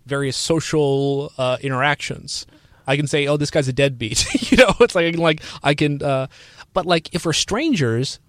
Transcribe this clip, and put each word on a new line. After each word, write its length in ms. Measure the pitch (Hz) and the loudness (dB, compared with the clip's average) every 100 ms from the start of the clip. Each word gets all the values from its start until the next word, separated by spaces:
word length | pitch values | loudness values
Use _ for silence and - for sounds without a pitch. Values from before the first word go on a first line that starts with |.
| - | -8
various 300 | 139 139 - | -4 -4 -4
social, 960 | - 165 - 156 143 139 139 139 147 - | 0 0 0 0 2 2 0 -2 -6 -4
uh, 200 | 127 127 | -2 -2
interactions. 840 | 139 131 143 143 - - - - - - _ _ - | -2 0 0 0 -4 -10 -10 -12 -14 -20 _ _ -2
I 100 | 143 | 0
can 100 | 147 | 0
say, 180 | 151 143 | 0 0
"Oh, 100 | 147 | 0
this 140 | 147 | 0
guy's 160 | 160 131 | 0 0
a 60 | |
deadbeat." 520 | 127 139 123 113 120 - - | 2 0 0 -4 -4 -2 -2
<laughs> 100 | - | 2
You 60 | 233 | 6
know, 160 | 233 - | 6 6
it's 140 | 240 185 | 2 2
like, 100 | 170 | 0
I 60 | |
can, 100 | 165 | 2
like, 200 | 165 156 - - | 0 0 -6 -4
I 100 | 143 147 | 0 2
can, 280 | 151 143 | 0 0
uh, 240 | 143 135 135 - - - - | -2 -2 -4 -12 -20 -20 -6
but, 120 | 185 175 | -4 0
like, 240 | 170 - | 0 -2
if 120 | 170 170 | -6 -2
we're 60 | |
strangers, 840 | 147 - 208 320 214 123 113 135 - | -2 -2 -2 0 0 0 0 -4 -8